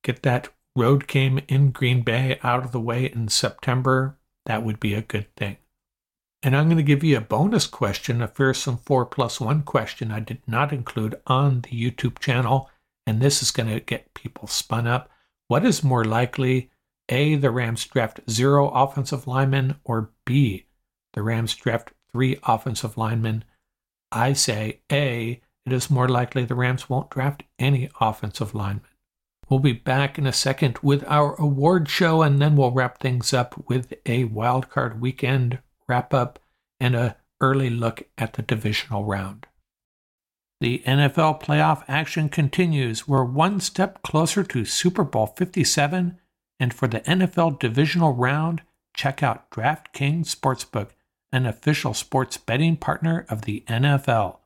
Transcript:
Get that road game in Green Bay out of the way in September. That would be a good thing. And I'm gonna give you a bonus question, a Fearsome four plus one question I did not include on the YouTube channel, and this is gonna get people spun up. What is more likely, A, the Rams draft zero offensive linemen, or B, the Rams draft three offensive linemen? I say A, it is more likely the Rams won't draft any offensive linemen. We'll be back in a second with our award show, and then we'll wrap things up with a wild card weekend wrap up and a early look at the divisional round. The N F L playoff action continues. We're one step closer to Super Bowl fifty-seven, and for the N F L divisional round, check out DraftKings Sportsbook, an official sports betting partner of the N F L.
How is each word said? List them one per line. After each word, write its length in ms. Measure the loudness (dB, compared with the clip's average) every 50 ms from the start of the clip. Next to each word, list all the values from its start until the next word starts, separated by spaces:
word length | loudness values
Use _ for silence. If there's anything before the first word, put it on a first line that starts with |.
Get 200 | -2 -4 -4 0 0
that 260 | 0 0 0 -2 -8 _ _ _ _ _
road 300 | 2 4 4 4 4 2
game 340 | 0 0 0 2 2 0 -2 0 0
in 220 | 2 4 4 4
Green 320 | 2 0 0 2 2 2
Bay 360 | 2 0 0 0 0 0 -2 -2
out 220 | 0 0 0 0 -2
of 80 | -4
the 80 | -4 -4
way 260 | -2 -2 -2 -2 -2
in 220 | -2 -4 -4 -4 -2
September. 880 | -2 -2 -2 -2 -4 -4 -4 -2 0 0 2 2 2 2 0 -2 -6 _ _ _ _ _ _
That 180 | -4 -4 -2
would 160 | -2 -4 -4 -2
be 140 | -2 -2
a 80 | -2 -2
good 340 | -4 -4 -6 -6 -6 _ _
thing. 200 | -8 -8 -8 -8 _ _ _ _ _ _ _ _ _ _ _ _ _ _ _ _ _
And 140 | 0 2 4
I'm 120 | 4 4 4
gonna 140 | 4 4
give 220 | 4 4 4 4 4
you 120 | 2 2
a 60 | 2
bonus 440 | 2 -2 0 2 2 2 2 2 0
question, 540 | -2 -2 -2 -2 -2 -2 -4 -4 -4 -2 -2
a 80 | -2 -4
Fearsome 480 | _ 2 2 2 2 0 -4 -4 -6 -6
four 280 | _ 0 2 2 2
plus 340 | 0 -2 -2 -2 -2 -2 -4
one 220 | -2 0 0 0
question 480 | -2 0 0 -2 -2 -2 -8 -8 -6 -6
I 100 | -6 -6
did 220 | -6 -8 -10 -10 _
not 260 | -4 0 0 0 0
include 480 | -2 -6 -6 -6 -4 -4 -4 -4 -4 -8 _
on 360 | 0 2 4 4 2 2 0
the 80 | -4 -6
YouTube 480 | -6 -4 -2 -4 -2 -2 -4 -4 -4 -4
channel, 500 | -4 -2 0 0 0 0 0 0 -2 -6 _ _ _ _ _ _ _
and 140 | -2 0 2
this 220 | 2 2 2 2
is 80 | -2 -2
gonna 280 | -2 -2 -2 -2 -4 -6
get 320 | -4 -6 -8 -8 _ _
people 360 | _ -16 -16 -16 _ -14 -12 -8
spun 380 | -6 -6 -4 _ -2 -2 0
up. 220 | 0 -2 -2 -4 _ _ _ _ _ _ _ _ _
What 160 | 0 4 4
is 200 | 2 2 2 2
more 200 | 2 2 2 2
likely, 680 | 2 2 0 0 0 -2 -2 0 2 2 0 -2 _ _ _ _ _ _ _ _ -2
A, 280 | 0 0 2 2 2
the 140 | 2 2 2
Rams 340 | 2 0 -2 -2 -4 -6 -8
draft 360 | -2 -2 -2 -2 -2 -4 -12 _ -4
zero 420 | 0 2 4 4 6 4 4 4
offensive 560 | 2 2 2 2 0 -6 -4 -4 -6 -8 -6
linemen, 500 | -4 -2 0 2 2 2 2 0 -2 -4 -4 _
or 260 | -4 -2 -2 -4 -6 _ _ _
B, 420 | 0 4 4 4 4 0 -6 _ _ _ _ _ _ _ _ _ _
the 100 | -8 -6
Rams 320 | -4 -2 -2 -2 -2 -4 -6
draft 380 | -4 -2 -2 -2 -2 -4 -8 _ _ _ _
three 280 | -2 0 0 0 0 -2 0
offensive 520 | 0 0 0 0 -6 -6 -4 -6 -6 -4
linemen? 480 | -4 -4 -2 0 -2 -2 -2 -2 -4 -6 _ _ _ _ _ _ _ _ _ _ _ _ _
I 220 | -2 0 0 2
say 480 | 2 0 0 -2 -2 -4 -4 -6 -8 _ _ _
A, 500 | -2 0 0 -2 -2 -4 -4 -6 -8 -10 _ _ _ _ _
it 80 | -2
is 180 | -2 -2 0 0
more 180 | 2 2 2 2
likely 360 | 2 0 0 0 -2 -4 -2
the 100 | -2 -2
Rams 340 | 0 0 0 -2 -4 -4 -4
won't 220 | -4 -4 -4 _
draft 340 | -6 -2 -2 -2 -4 -6 -16 _ _ -2
any 300 | 0 2 2 2 -2 -6 _ 0
offensive 540 | 0 0 0 -2 -8 -8 -6 -6 -8 -6 -4
linemen. 280 | -6 -4 -4 -6 -6 -10 _ _ _ _ _ _ _ _ _ _ _ -2 0
We'll 120 | 0 2
be 120 | 4 2
back 460 | 0 0 -2 -2 0 0 0 -2 -2 -2
in 80 | -2
a 60 | -2
second 460 | -2 0 0 -2 0 0 0 -2 -2 0
with 220 | 2 2 2 2 0
our 280 | 0 2 2 2 2 0 0
award 480 | 0 0 2 2 4 4 4 4 2 0
show, 340 | 0 2 2 4 4 4
and 200 | 4 4 4 4
then 140 | 4 6 6
we'll 160 | 6 4 4
wrap 260 | 2 0 0 -2 -4 _
things 340 | -4 -2 -2 0 0 0
up 300 | 0 0 0 -2 -6 -16 -6 -2
with 260 | -2 -2 -2 -6 -14 -10 _
a 180 | -2 0 0 -2
wild 460 | -2 -4 -2 0 0 0 0 -2 -2
card 300 | -4 -4 -4 -2 -4 -4
weekend 600 | -6 -6 -4 -2 -2 0 2 2 2 0 -2 -4 _ _ _ _ _ -2
wrap 260 | -2 -2 0 0 0
up 240 | 0 0 -2 -6 -18 _ _ _ _ _ _ _ _
and 140 | 0 0 2
a 220 | 2 0 -2 -2 _ _ _ _ _
early 280 | 0 2 2 2 0 0
look 360 | -2 -2 -2 -4 -4 -6 -20 _ _
at 180 | -6 -6 -4 -4
the 80 | -8
divisional 600 | -4 -2 -2 -2 0 -2 -2 -2 -4 -4 -6 -4 -2
round. 420 | -4 -4 -4 -6 -8 -12 -16 -20 _ _ _ _ _ _ _ _ _ _ _ _ _ _ _ _ _ _ _ _ _ _ _
The 260 | -2 -2 -2 -2 0
N 140 | 0 2 4
F 180 | 4 2 2 2
L 160 | 2 2 0
playoff 480 | -2 -2 0 2 2 4 2 2 -2 -4 -4
action 400 | -2 -2 -2 -2 -4 -2 -2 -2
continues. 800 | 0 0 0 0 2 0 0 2 2 0 0 -2 -4 -6 -2 0
We're 160 | 2 2 2
one 360 | 2 2 2 2 2 2 -2
step 400 | -4 -4 -2 -2 -2 -2 -2 -12
closer 420 | -8 -2 0 2 2 2 0 -2 -2
to 200 | 0 -2 -4 -2
Super 400 | -2 -2 0 0 0 2 2 -2
Bowl 220 | 0 0 0 0
fifty-seven, 920 | 0 -2 -6 -6 -4 0 0 0 2 2 2 0 0 2 0 -2 -2 -4 _ _ _ _ _ _ _ _ _
and 120 | -2 -2
for 140 | 0 -2 -2
the 200 | -2 -2 -4 -2 0
N 120 | 2 2
F 160 | 2 2 2
L 140 | 2 2 2
divisional 600 | 0 0 -2 0 2 2 2 2 2 2 2 2
round, 500 | 2 0 0 0 0 0 -2 -2 -4 -6 -8 _ _ _ _ _ _
check 280 | -4 -4 -4 -2 0
out 280 | 0 0 0 -2 _ _
DraftKings 840 | -8 -2 -2 -2 -2 -2 _ -18 -6 -4 -2 0 0 -2 -2 -4 -6
Sportsbook, 560 | _ -2 -2 -2 -2 -6 _ -6 -6 -6 -6 _ _ _ _ _ _ _ _
an 140 | -2 0 0
official 460 | -2 -4 _ 0 0 0 0 -2 -4
sports 440 | -4 -4 -8 _ -2 -2 -2 -2 -8 -12
betting 380 | _ -4 0 2 2 2 0
partner 500 | 0 -2 -4 -4 -2 -2 -2 -2 -2 -4 -6
of 140 | -8 -6
the 220 | -6 -6 -8 -8 _
N 180 | -4 -2 0 2
F 240 | 2 2 2 2 0
L. 320 | 0 0 0 -2 -6 _ _